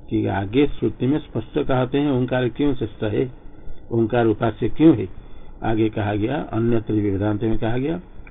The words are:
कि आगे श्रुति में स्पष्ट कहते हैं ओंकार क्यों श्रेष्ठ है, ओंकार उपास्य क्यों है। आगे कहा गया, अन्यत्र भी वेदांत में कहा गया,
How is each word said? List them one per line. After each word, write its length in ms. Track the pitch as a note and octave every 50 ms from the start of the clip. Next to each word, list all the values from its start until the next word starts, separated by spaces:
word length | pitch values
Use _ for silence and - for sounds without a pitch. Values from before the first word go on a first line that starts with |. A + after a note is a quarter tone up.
| - -
कि 160 | A2+ A2 G#2+
आगे 400 | G#2+ G2 F#2+ G2+ F#2+ A2 C#3 D3
श्रुति 400 | C#3+ - - B2 A2+ - - B2
में 120 | B2+ D3 D3+
स्पष्ट 400 | - - - A#2 - - - D3+
कहते 400 | C#3 C#3+ C3+ B2+ B2+ B2+ C3+ C#3
हैं 120 | D3 D3
ओंकार 380 | C3+ B2 B2+ B2 C3 B2+ B2+ A#2+
क्यों 260 | - - C#3+ C#3+ B2
श्रेष्ठ 300 | - A#2+ G#2+ - - A2+
है, 280 | G#2+ G#2 B2+ C3+ C3 - - - - - - - - - - - - A#2
ओंकार 340 | A#2 A2+ G#2 B2 A#2+ A#2
उपास्य 420 | A2+ G#2 - A#2+ A2+ G#2+ - B2 A2
क्यों 280 | - - D3+ E3 C#3+
है। 120 | G#2+ G2+ F2+ - - - - - - - - - - -
आगे 260 | A#2 A2+ A2 A2+ G#2+
कहा 260 | G#2 A2 G#2 G2+ G#2
गया, 220 | G#2 G#2 B2 C3+ E3 - - -
अन्यत्र 400 | A2 A#2 A#2 A#2 A2+ G#2+ - A2
भी 180 | G#2+ G#2 G#2
वेदांत 320 | G2 F#2 G2+ G#2+ G#2+ G#2 A#2
में 160 | A2 A2 -
कहा 200 | A#2+ A2 A#2+ B2+
गया, 220 | C3+ D3+ E3+ F3+ - - - - - -